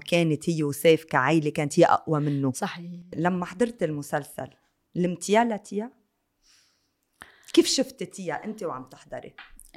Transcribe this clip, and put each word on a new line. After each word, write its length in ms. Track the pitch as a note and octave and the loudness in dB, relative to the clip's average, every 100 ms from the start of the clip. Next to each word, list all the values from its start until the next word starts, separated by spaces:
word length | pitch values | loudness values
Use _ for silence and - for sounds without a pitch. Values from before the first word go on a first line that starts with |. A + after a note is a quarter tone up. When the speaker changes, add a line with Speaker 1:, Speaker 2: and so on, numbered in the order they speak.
| - | 0
Speaker 1:
كانت 420 | E3+ E3 D3+ - | 2 2 0 0
هي 140 | D#3+ | 0
وسيف 400 | D3 C#3 E3+ D#3 | -2 2 6 6
كعائلة 460 | - D3 C3 E3 D3+ | 4 0 4 2 2
كانت 300 | D3 D3 F3 | -2 0 4
هي 60 | E3 | 6
أقوى 340 | - - D3+ | 6 2 0
منه. 320 | D3 C#3+ C3+ | 0 0 -2
Speaker 2:
صحيح. 400 | B2+ G3 F3 E3+ F3 - - | -2 -6 -8 -14 -14 -12 -2
Speaker 1:
لما 300 | E3+ F3+ F3 | -2 -2 -6
حضرت 380 | F#3 A#3+ A#3+ | -2 -4 -2
المسلسل 640 | E3 D3 C#3+ D3+ C3+ - C3+ _ _ _ _ - | -4 -4 -4 -6 -6 -12 -14 _ _ _ _ -2
لمتيا 480 | F3+ F3 - G#3 | -2 -2 2 2
لتيا، 480 | A#3 G#3 - G3 A#3+ - _ _ _ _ _ _ _ _ _ _ _ _ - _ - | 2 -2 -6 -8 -8 -14 _ _ _ _ _ _ _ _ _ _ _ _ -20 _ 2
كيف 140 | - E4+ | 4 4
شفت 360 | - C4 - | 0 -2 -4
تيا 420 | F3+ - F3 D3 G#3 | -12 -8 -8 -6 -8
أنت 180 | G#3+ | -8
وعم 200 | E3+ C3 C3 | -8 -8 -12
تحضري؟ 440 | - - B2 - - - - - | -20 -16 -14 -14 -20 -20 -20 -18